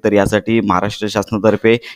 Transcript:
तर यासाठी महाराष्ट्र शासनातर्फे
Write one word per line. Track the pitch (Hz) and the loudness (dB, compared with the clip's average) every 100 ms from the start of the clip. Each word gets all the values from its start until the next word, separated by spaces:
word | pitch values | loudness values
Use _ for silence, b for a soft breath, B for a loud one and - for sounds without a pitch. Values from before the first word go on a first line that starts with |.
तर | 110 | 0
यासाठी | 104 98 104 98 113 | 2 2 0 0 0
महाराष्ट्र | 101 90 98 - 104 | 0 0 -2 -6 -6
शासनातर्फे | 104 98 110 107 104 113 117 - | -4 -4 -2 0 2 2 0 -2